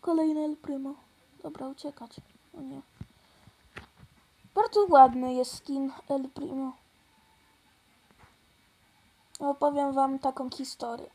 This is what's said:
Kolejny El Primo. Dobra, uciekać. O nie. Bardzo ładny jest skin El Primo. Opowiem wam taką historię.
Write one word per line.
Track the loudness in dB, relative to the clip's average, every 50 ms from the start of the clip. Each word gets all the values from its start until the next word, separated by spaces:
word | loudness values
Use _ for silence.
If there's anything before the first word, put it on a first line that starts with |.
Kolejny | -2 0 0 2 2 2 0 0 -2
El | -4 -6 -8
Primo. | -8 -10 -8 -8 -8 -10 -12 -12 -18 _ _ _ _ _ _ -18 -16
Dobra, | -16 -14 -12 -12 -12
uciekać. | -12 -12 -12 -14 -12 -12 -20 -20 -20 -20 -20 _ _ _ _ _ -18 -16
O |
nie. | -14 -14 -14 -16 -18 _ _ -20 -20 -20 _ _ _ _ _ _ -20 -20 _ _ _ -20 _ -20 -20 -20 _ _ -20 -20 _ _ _ _ _ _ _ -6 _
Bardzo | 0 0 2 4 2 4 8
ładny | 10 10 10 10 8 0 -4 -2 -2
jest | -2 -4 -4 -6 -14
skin | -8 -6 -4 -4 -4 -4 -6 -10 -8 -4
El | -4 -4 -4 -6
Primo. | -10 -10 -10 -8 -8 -6 -8 -8 -10 -14 _ _ _ _ _ _ _ _ _ _ _ _ _ _ _ _ _ _ _ _ _ _ _ _ _ _ -20 _ -20 -20 _ _ _ _ _ _ _ _ _ _ _ _ _ _ _ _ _ _ _ _ _ -6
Opowiem | -4 -4 -2 0 0 0 2 2 -2 0 2
wam | 2 2 2 0 -2
taką | -2 -4 -4 -4 -8 -8
historię. | -8 -10 -10 -10 -10 -10 -10 -10 -10 -10 -12 -18 _